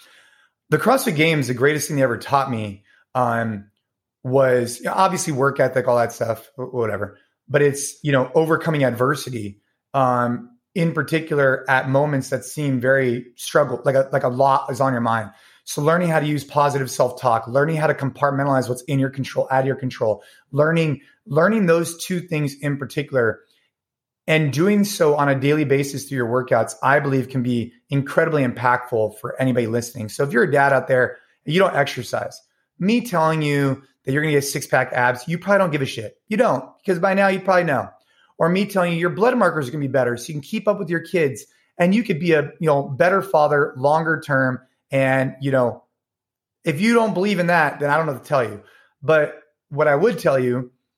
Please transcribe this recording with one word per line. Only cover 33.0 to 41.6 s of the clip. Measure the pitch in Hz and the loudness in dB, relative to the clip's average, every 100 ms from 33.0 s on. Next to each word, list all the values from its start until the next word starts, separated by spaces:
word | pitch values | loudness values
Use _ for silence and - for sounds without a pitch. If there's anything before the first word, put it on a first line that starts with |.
telling | 240 170 160 160 | 0 0 0 0
you | 147 143 139 131 - _ - | 0 0 0 -2 -8 _ -4
that | |
you're | 139 | -2
gonna | 156 143 | 2 0
get | |
six-pack | 139 151 - 139 127 | 0 -6 -2 0 0
abs, | - 123 123 - | 0 0 0 -4
you | 170 | -6
probably | 190 196 | 2 2
don't | 185 | 2
give | 147 | 0
a | 135 | -4
shit. | - 104 - - | -6 -12 -12 -6
You | 208 | 0
don't, | 233 139 - _ | 2 0 -4 _
because | - 175 | -2 0
by | 190 190 | 2 2
now | 196 | 2
you | 190 | 0
probably | 190 185 170 | 2 2 2
know. | 127 98 - _ _ _ - | 0 -4 -10 _ _ _ -2
Or | 165 | 0
me | 185 202 | 0 0
telling | 196 175 | 0 0
you | 165 | 0
your | 175 | -2
blood | 147 233 247 | 0 0 2
markers | 185 160 123 | 2 0 -4
are | |
gonna | 151 | -4
be | 139 | -2
better | 139 120 120 | 0 0 -2
so | - | -8
you | 147 | -12
can | |
keep | - 214 214 | -8 -6 -2
up | 190 | -2
with | 170 | -2
your | 170 | -6
kids | 165 175 147 - - _ | -2 0 0 -2 -14 _